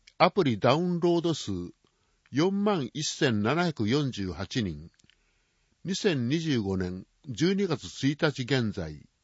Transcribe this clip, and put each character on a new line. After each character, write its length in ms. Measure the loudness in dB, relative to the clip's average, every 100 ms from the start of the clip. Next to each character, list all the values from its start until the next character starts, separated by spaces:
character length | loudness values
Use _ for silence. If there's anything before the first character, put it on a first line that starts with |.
| -12 2
ア 140 | 2
プ 140 | 4 2
リ 120 | 4
ダ 160 | 4
ウ 80 | 4
ン 180 | 2 0
ロ 180 | 2 2
ー 40 |
ド 140 | 2 -2
数 160 | -4 -6 -6 -14 _ _ _ _ _
四 320 | 0 0 2
万 260 | 0 0 -2
一 160 | -4 -6
千 360 | 0 2 2
七 220 | 2 2 0
百 220 | 0 0
四 240 | 2 0
十 200 | -4 -6
八 320 | -6 -6 -2
人。 260 | -2 -4 -12 _ _ _ _ _ _ _ _ _ -8
二 100 | -2
千 320 | 0 2 0
二 120 | 0
十 200 | 0 -2
五 140 | 0 -2
年 300 | -2 -6 -14 _ -12
十 260 | 0 2
二 140 | 2 0
月 160 | -2
一 340 | -6 -2 -2 2
日 220 | 0 0
現 320 | 0 0 0
在。 320 | -2 -6 -10 -18 _